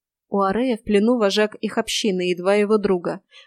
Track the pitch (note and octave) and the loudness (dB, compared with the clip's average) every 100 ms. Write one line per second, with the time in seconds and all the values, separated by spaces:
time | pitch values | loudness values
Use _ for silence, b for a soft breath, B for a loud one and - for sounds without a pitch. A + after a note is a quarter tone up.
0 | _ _ - G3+ F#3+ G#3 C4 G#3+ - G3+ | _ _ -6 -2 0 0 -2 -4 0 2
1 | A3 B3 G3+ G3+ G#3+ - G#3 A#3 A3 - | 2 2 2 2 -2 -2 -6 -4 -4 -2
2 | G#3+ F#3 F3+ F3 F3+ G#3 G#3 G#3+ G3+ F3+ | -2 0 -2 -2 0 2 2 0 2 -2
3 | E3+ E3 _ B | -2 -8 _ B